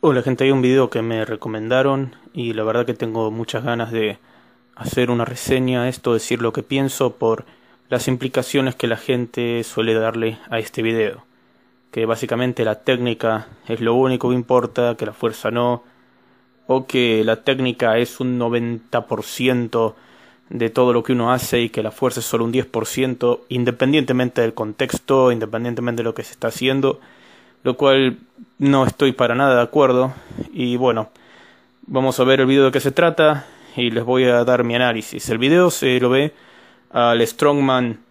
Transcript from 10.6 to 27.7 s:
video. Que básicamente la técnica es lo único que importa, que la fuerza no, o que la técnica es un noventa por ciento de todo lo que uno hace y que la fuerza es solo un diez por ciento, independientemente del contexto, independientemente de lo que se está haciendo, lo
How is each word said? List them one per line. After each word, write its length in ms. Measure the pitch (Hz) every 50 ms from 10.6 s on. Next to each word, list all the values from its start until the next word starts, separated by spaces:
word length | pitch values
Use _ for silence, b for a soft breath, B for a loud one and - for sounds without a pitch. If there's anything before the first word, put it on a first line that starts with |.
| 110 - - -
video. 420 | 113 110 113 113 107 101 - - - _ b b b b b b b b b b _ _
Que 140 | - 117 113
básicamente 600 | 110 113 - - 113 117 117 127 127 123 - 117
la 160 | 110 107 -
técnica 640 | - - 131 123 123 123 117 - - 113 110 107 107 - - - _
es 140 | - 117 110
lo 140 | 113 113 117
único 340 | 127 131 131 127 123 - 123
que 60 | 123
importa, 600 | 123 120 - 127 123 120 117 - - 120 120 117 -
que 80 | 113
la 80 | 104 101
fuerza 360 | - - 113 107 - - 113
no, 320 | 113 120 120 123 120 120 b b b b b b b b b b b b b b _ _ _
o 200 | - 127 131 127
que 380 | - - 131 123 117 110 110 107
la 120 | 113 113
técnica 600 | 113 - 147 135 127 131 127 117 - 127 113 110
es 240 | 117 123 120 - -
un 160 | 131 127 123
noventa 680 | 123 120 117 120 120 117 117 120 113 - _ - 120 113
por 160 | - 127 107
ciento 720 | 107 - - - 123 127 127 123 120 110 - 117 113 110 b b b b b b b b b b b _
de 180 | - 120 117 113
todo 240 | - - 127 123
lo 100 | 120 117
que 120 | 113 - 131
uno 180 | 123 117 117
hace 300 | 127 123 - - - 123
y 80 | 117 113
que 120 | - -
la 100 | 107 107
fuerza 280 | - - 135 127 - 120
es 60 | 110
solo 180 | - - 117 117
un 80 | 117
diez 140 | 117 131 120
por 180 | - - 117 110
ciento, 600 | - - 127 131 131 127 - - 120 120 - - _
independientemente 920 | 127 123 120 123 120 - 131 131 147 156 135 120 127 127 127 123 - -
del 100 | 117 113
contexto, 800 | 113 - 110 107 107 - - 160 - - _ - 135 135 131 127
independientemente 680 | 120 113 110 107 110 117 120 120 120 120 120 120 117 117
de 20 | 117
lo 100 | 117 -
que 100 | - 117
se 80 | -
está 160 | - _ - 117
haciendo, 520 | - - 127 131 131 139 135 135 - - b b b b b b b b b b b b
lo 160 | _ 131